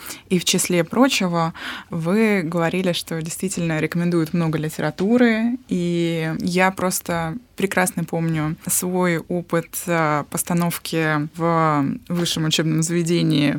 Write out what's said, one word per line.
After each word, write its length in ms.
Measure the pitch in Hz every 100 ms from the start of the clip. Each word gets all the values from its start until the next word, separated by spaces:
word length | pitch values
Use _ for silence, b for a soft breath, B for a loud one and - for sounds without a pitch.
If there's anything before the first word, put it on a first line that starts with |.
| B B B
И 100 | 180
в 60 |
числе 400 | - 180 - 180
прочего 680 | 160 220 269 - 185 170 165 - B B B
вы 540 | 170 160 208 220 202
говорили, 480 | 160 170 165 180 185
что 300 | 165 - 165
действительно 580 | 160 - 185 190 170 156
рекомендуют 540 | 156 170 175 170 156
много 240 | 175 165 156
литературы. 1000 | 156 - 151 - 190 240 240 220 226 247 -
И 600 | 185 175 170 170 165 160 160
я 300 | - 175 185
просто 640 | 190 180 185 - 170 165 160 - -
прекрасно 480 | 190 196 185 -
помню 520 | 165 170 165 160 151 165 -
свой 520 | - 180 180 180 165
опыт, 500 | - 175 170 170 165 - -
э, 380 | 170 156 151 139
постановки 1000 | 165 - 175 170 - - 165 160 151 156 170
в 480 | 165 165 160 147 139 - -
высшем 380 | 175 170 - 160
учебном 360 | 160 160 160
заведении, 720 | 160 170 165 170 165 151 147